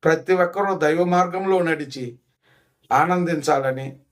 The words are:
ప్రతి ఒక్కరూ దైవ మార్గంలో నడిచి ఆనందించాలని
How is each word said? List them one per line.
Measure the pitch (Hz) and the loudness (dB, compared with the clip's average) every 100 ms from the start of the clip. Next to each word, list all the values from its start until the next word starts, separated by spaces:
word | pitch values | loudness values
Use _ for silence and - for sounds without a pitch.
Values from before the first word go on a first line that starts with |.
ప్రతి | 160 160 - | 2 0 0
ఒక్కరూ | 185 175 190 202 175 | 0 2 0 -2 0
దైవ | 151 160 | 0 2
మార్గంలో | 180 180 180 185 190 185 | 2 2 0 -2 0 0
నడిచి | 170 156 143 131 123 117 _ _ _ _ _ _ _ | 0 -2 -4 -10 -12 -14 _ _ _ _ _ _ _
ఆనందించాలని | 127 165 180 170 160 143 143 131 131 135 - _ | 2 4 2 0 -2 0 0 0 -4 -8 -14 _